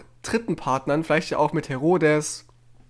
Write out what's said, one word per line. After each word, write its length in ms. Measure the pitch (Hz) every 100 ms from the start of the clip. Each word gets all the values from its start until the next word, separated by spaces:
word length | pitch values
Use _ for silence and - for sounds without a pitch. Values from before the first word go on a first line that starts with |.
| - - -
dritten 300 | 233 233 165
Partnern, 480 | 135 131 147 147
vielleicht 260 | 156 156 -
ja 80 | 139
auch 160 | 147
mit 160 | 156 -
Herodes 760 | 131 156 180 156 151 151 - - _ _ -